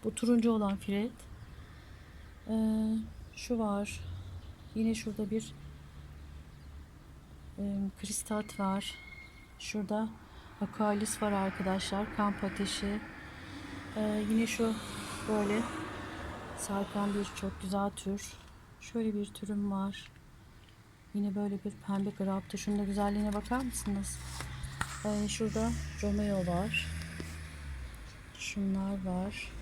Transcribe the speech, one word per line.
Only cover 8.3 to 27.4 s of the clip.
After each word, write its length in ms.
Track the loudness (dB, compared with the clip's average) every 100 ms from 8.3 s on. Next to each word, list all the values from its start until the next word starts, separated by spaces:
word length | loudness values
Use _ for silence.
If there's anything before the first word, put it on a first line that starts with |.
| 0 0 0
var. 340 | 2 2 -2 -8 -12 -14 -14 -16 -18 -10
Şurada 500 | -4 -2 2 2 2 -4 -14 -16 -16 -4
Aqualis 600 | -4 4 4 4 2 2
var 100 | 4
arkadaşlar. 840 | 4 2 2 2 2 2 0 0 4
Kamp 280 | 4 4
ateşi. 560 | 0 2 0 2 0 0 -4 -12 -12 -12 -10 -10 -8 -8 -6 0
Ee, 280 | 2 2 4
yine 160 | 4 4
şu 280 | 4 2 2 -2 -6 -6 -4 2
böyle 320 | 4 4 4 2 -2 -4 -6 -6 -6 -6 -6 -8 -6
sarkan 560 | -2 0 2 2 2
bir 120 | 2 0 -2
çok 220 | -4 -2
güzel 280 | 0 2 2
tür. 420 | 0 -2 -2 -4 -12 -16 -18 -18 -16
Şöyle 340 | -4 0 2
bir 120 | 2 -2
türüm 460 | -4 -2 0 2
var. 380 | 2 0 -2 -10 -16 -20 -20 -20 -20 -20 -20 -20 -20 -6
Yine 200 | 0 0
böyle 300 | 2 0 0
bir 60 | -4 -6 -2
pembe 240 | 0 0
grapta. 460 | 2 2 2 0 -4
Şunun 220 | 0 2
da 60 |
güzelliğine 480 | 2 4 4 4 2
bakar 280 | 2 2 0
mısınız? 580 | 2 0 0 0 0 -4 -6 -6 -6 -6 -6 -4 -4 0
Ee, 240 | 0 2 2
şurada 420 | 2 2 4 4 2 -2 0
Romeo 440 | 2 4 4 4 4
var. 400 | 4 4 0 0 -4 -4 -6 -6 -6